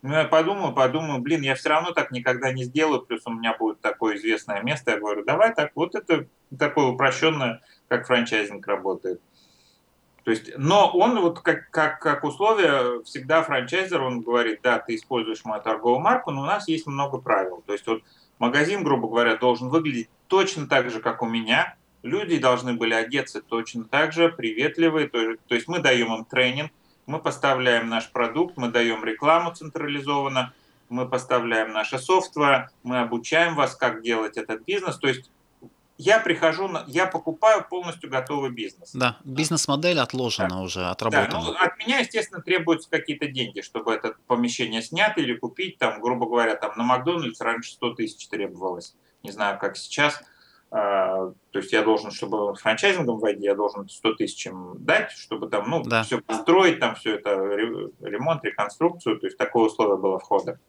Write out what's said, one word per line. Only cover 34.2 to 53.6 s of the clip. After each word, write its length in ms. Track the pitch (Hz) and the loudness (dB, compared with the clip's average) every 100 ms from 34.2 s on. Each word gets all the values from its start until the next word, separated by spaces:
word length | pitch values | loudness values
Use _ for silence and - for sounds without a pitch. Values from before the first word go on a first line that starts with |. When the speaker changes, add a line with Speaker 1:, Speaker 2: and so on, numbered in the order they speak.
| 107 117 | -2 -6
Speaker 1:
этот 260 | 110 113 117 | -8 -10 -4
бизнес. 320 | 202 185 - | -4 -4 -2
То 80 | 135 | -2
есть 240 | 131 - _ _ _ - _ _ _ | -2 -6 _ _ _ -20 _ _ _
я 220 | 151 220 | 4 4
прихожу 480 | 220 156 165 156 190 | 4 2 2 2 -4
на, 160 | 165 135 | -4 -4
я 200 | 143 190 | 0 0
покупаю 580 | 165 - 160 214 208 - | 0 -6 4 6 6 2
полностью 420 | 180 175 165 143 | -6 -6 -10 -4
готовый 400 | 131 127 147 135 | -4 -2 -4 -4
бизнес. 400 | 120 101 - - | -4 -10 -10 -14
Speaker 2:
Да, 240 | 135 123 113 | -2 -2 -2
бизнес-модель 760 | 139 131 156 165 - 143 175 170 | -10 -4 0 0 0 0 2 2
отложена 500 | 123 131 123 - 95 | 0 0 -2 -2 -2
Speaker 1:
Да. 120 | 92 | -2
Speaker 2:
уже, 180 | 92 92 | -6 -4
Speaker 1:
Да, 100 | 90 | -4
Speaker 2:
отработана. 500 | 90 113 143 - - | -2 0 2 2 -2
Speaker 1:
ну, 80 | 85 | -4
от 240 | 170 175 - | 0 -2 -2
меня, 200 | 226 269 | -2 -2
естественно, 420 | 240 226 220 180 | 0 -4 -6 -10
требуются 480 | 170 180 165 151 - | -2 -2 2 0 0
какие-то 380 | 160 - 147 147 | -6 -4 -6 -6
деньги, 340 | 131 110 98 | -4 -6 -6
чтобы 320 | - 117 113 | -10 -6 -2
это 220 | 113 110 - _ | -2 -2 -8 _
помещение 540 | 120 120 - 117 113 | 0 0 -2 -4 -4
снять 340 | 113 170 214 196 | -6 0 0 2
или 160 | 135 117 | -2 -2
купить, 420 | 120 - 185 - | -6 -8 -10 -2
там, 220 | 117 107 | -2 -2
грубо 260 | 117 123 117 | -2 -2 0
говоря, 280 | 120 113 107 | 2 2 0
там, 180 | 107 113 | -6 -4
на 60 | |
Макдональдс 580 | 120 127 135 170 131 110 | 0 2 2 -2 -4 -6
раньше 300 | 113 117 117 | -4 -4 -6
сто 200 | - 120 117 | -6 -6 -4
тысяч 320 | 110 - - | -8 -8 -12
требовалось, 680 | 101 98 90 95 90 - _ _ _ | -8 -8 -6 -6 -6 -12 _ _ _
не 80 | - | -16
знаю, 260 | 101 101 98 | -4 -4 -2
как 180 | 101 - | -6 -6
сейчас. 440 | - - 147 - - _ _ _ _ | -10 0 0 0 -14 _ _ _ _
А, 600 | 110 101 98 92 95 92 - _ | -2 2 2 2 0 -4 -8 _
то 80 | 98 | -8
есть 120 | - | 0
я 120 | 110 | 2
должен, 280 | 107 110 104 | 4 2 0
чтобы 420 | - 104 107 101 98 | -10 -6 -2 -2 -2
франчайзингом 640 | 110 110 202 185 143 110 | -2 2 2 2 0 0
войти, 240 | 107 98 | 0 0
я 120 | 98 | 0
должен 320 | 98 | 0